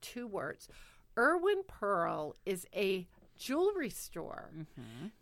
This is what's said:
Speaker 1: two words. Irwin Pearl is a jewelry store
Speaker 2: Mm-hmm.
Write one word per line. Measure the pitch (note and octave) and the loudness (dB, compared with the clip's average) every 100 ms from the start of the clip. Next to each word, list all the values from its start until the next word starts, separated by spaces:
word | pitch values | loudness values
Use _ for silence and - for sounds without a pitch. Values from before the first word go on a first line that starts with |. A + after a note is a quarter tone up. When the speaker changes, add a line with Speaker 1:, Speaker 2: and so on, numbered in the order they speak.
Speaker 1:
two | - B3 A#3+ | -12 -10 -6
words. | F#3 C#3 - - - - - - - | -6 -6 -8 -16 -20 -20 -20 -6 4
Irwin | C4 F4 F#4 G4 F#4+ | 6 6 4 2 -2
Pearl | - G3+ F#3 E3 D#3+ D3+ - - | -4 2 4 2 0 -4 -6 -4
is | F#3 - | -4 -2
a | F#3+ G3 F#3 F3+ - - - | 0 2 2 -4 -16 -20 -12
jewelry | - D4 F#4+ G4 A#3+ | -2 4 4 2 -2
store | - - F3 - - - | -4 -10 -8 -8 -8 -10
Speaker 2:
Mm-hmm. | D#3 D#3 C#3 A2+ A#2 G3 - | -12 -12 -12 -14 -10 -12 -10